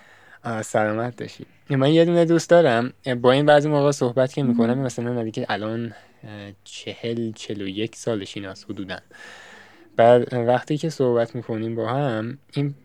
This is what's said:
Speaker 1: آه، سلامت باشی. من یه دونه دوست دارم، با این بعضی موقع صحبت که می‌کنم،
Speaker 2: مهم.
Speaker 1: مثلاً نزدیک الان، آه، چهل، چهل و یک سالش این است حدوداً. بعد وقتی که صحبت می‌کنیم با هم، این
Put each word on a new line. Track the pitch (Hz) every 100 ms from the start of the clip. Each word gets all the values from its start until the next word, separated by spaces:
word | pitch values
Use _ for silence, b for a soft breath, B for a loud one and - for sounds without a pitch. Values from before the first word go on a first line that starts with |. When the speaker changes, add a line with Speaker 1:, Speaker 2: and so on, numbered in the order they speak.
| B B B B
Speaker 1:
آه، | 127 110
سلامت | 107 113 107 110 123 -
باشی. | 110 - - _ -
من | 135 135
یه | 165 170
دونه | 170 165
دوست | 165 -
دارم، | 170 156 117 127 - 135 123
با | 123
این | 135 147
بعضی | 147 151
موقع | 147 143
صحبت | 143 127 131 131
که | -
می‌کنم، | 127 120 117
Speaker 2:
مهم. | 131 131
Speaker 1:
مثلاً | - 120
نزدیک | 123 110 117 117
الان، | 101 107 117 117 B B B
آه، | 110 104 101 101
چهل، | - - 110 98 120 117 113
چهل | 110 - 101
و | 98
یک | 98 113 -
سالش | 123 110 95 107
این | 98
است | - -
حدوداً. | 104 92 90 - B B B B B B B B -
بعد | 117 123 -
وقتی | 123 117 123 - 151
که | 160
صحبت | - 127 117 117 123
می‌کنیم | - 110 113 113
با | 110
هم، | 135 143 110 117 135 _
این | 143 143 143